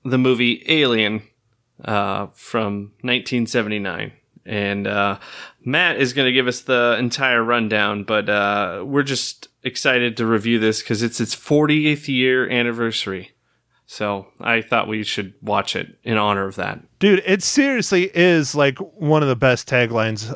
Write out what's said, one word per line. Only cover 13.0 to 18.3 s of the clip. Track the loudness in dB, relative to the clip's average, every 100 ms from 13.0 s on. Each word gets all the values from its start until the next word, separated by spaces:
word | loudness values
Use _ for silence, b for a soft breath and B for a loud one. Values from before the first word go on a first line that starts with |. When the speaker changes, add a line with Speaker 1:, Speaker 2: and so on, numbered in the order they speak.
| -6 -8 -10 _ _ _ _ _ -16
Speaker 1:
So | -6 -4 -4 -8 -8
I | -2 -2
thought | 0 -2 -2
we | -4
should | -6 -6 -8 -10
watch | -4 -2 -2 -4
it | -8 -10
in | -2 0
honor | 2 0 -2
of | -6
that. | -8 -8 -12 0
Speaker 2:
Dude, | 2 4
it | 2 0
seriously | 0 2 2 2 0 0 0 2
is, | 4